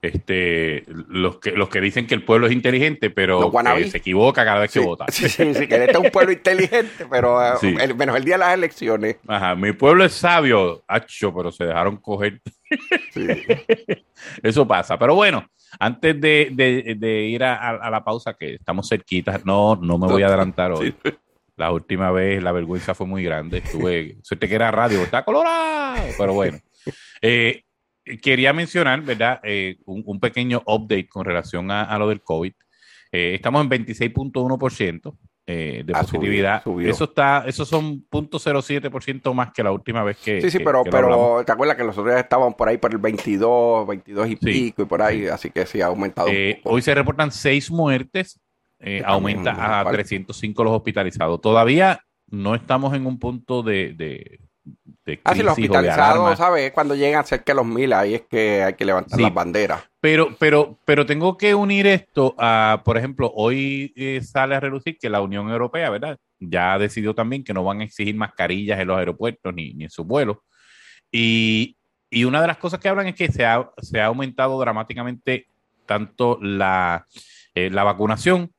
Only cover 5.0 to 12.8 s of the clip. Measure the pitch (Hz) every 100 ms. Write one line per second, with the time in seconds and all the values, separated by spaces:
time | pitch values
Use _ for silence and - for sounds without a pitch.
5 | - - 165 - 160 143 143 - 123 208
6 | 226 196 180 175 - 185 190 240 226 -
7 | 127 127 120 123 120 123 101 - 135 120
8 | 135 127 135 180 175 185 165 - 113 110
9 | 107 104 - 104 95 90 101 104 139 175
10 | 185 - 175 170 143 113 92 82 _ 107
11 | - - 104 87 85 - 87 82 90 101
12 | - 101 104 101 - _ _ 311